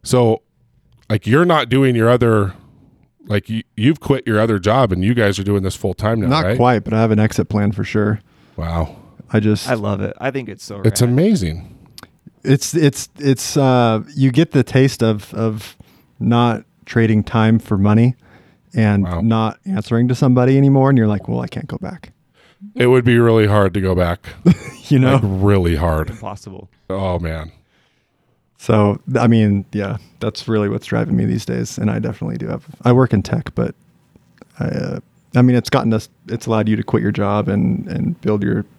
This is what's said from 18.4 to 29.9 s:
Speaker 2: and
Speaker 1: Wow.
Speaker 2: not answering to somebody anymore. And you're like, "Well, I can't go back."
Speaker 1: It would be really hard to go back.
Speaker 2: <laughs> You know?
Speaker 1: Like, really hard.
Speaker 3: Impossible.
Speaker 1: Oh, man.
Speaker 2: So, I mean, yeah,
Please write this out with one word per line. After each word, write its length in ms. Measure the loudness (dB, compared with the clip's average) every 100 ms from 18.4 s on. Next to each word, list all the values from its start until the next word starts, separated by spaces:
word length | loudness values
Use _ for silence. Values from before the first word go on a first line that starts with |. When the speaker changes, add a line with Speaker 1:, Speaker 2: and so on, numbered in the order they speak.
| _ _ _
Speaker 2:
and 300 | -2 0 0
Speaker 1:
Wow. 160 | -2 -2
Speaker 2:
not 380 | 0 0 -2 -6 -8
answering 420 | -6 -2 -2 0
to 60 | 2
somebody 400 | 2 4 4 4
anymore. 320 | 4 4 4
And 100 | 4
you're 80 | 2
like, 220 | 0 -4
"Well, 120 | -6
I 60 | -6
can't 220 | -10 -12
go 80 | -12
back." 340 | -12 -14 -20 _ _ _ _ _ -20
Speaker 1:
It 140 | -2 2
would 160 | 4
be 140 | 4 4
really 280 | 4 4 4
hard 260 | 4 2
to 60 | 0
go 140 | -2
back. 320 | 0 0 -2 -10 0
Speaker 2:
<laughs> 100 | 2 2 -2 -18 0
You 100 | 2
know? 160 | 4 2
Speaker 1:
Like, 60 |
really 520 | 2 0 2 2 2 0
hard. 320 | 0 -2 -4
Speaker 3:
Impossible. 600 | -10 -14 -14 -16 -18 -20 _ _
Speaker 1:
Oh, 300 | -6 -4 -4
man. 320 | -6 -8 -12 _ _ _ _ _ _ _ _ _ _ _
Speaker 2:
So, 440 | 0 2 2 0 -4 0
I 80 | 2
mean, 360 | 4 2 0 -2
yeah, 260 | -6 -6